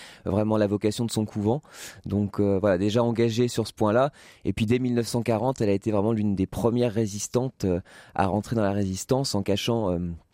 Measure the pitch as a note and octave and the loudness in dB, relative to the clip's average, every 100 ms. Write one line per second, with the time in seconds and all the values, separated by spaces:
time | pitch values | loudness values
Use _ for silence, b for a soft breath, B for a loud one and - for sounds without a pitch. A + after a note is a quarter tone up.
0 | B B - G2 G#2+ A2 G#2 G2+ G#2+ - | B B -2 0 2 2 2 2 0 -2
1 | A#2 - G#2+ A2 G2+ C3+ B B B B | -2 -2 -2 -2 0 -2 B B B B
2 | - G2 G2+ - G2+ G2 G2+ F2+ G#2 A2 | -4 -2 0 0 2 2 2 2 2 2
3 | A#2+ A2 A#2 A2 B2 - A2 - G#2+ A2+ | 2 2 0 2 0 0 -6 0 2 4
4 | C#3+ B B B - G2 A2 B2 B2+ A#2+ | 2 B B B -6 -2 2 2 2 0
5 | A2+ B2 A2+ A2 B2 C3 G#2+ G2 - G#2+ | 0 -2 0 0 0 0 0 0 2 2
6 | G#2 A2+ G#2 F#2+ F#2+ - A2+ A#2+ A#2+ G#2 | 2 2 2 0 -2 0 0 2 0 0
7 | A2 G2+ - B2 C3 - G2 F2 B B | -2 -4 -4 -2 -2 -2 -2 -2 B B
8 | B - F#2+ F#2+ G2+ A2+ G2+ G2+ G2 F#2+ | B -2 0 0 -2 0 0 0 -2 -4
9 | - B2+ C3+ G2+ F#2+ G2 - A#2 G#2 F2 | -2 -2 0 -2 -2 -2 0 0 0 -2
10 | F2 E2+ - | -4 -8 -14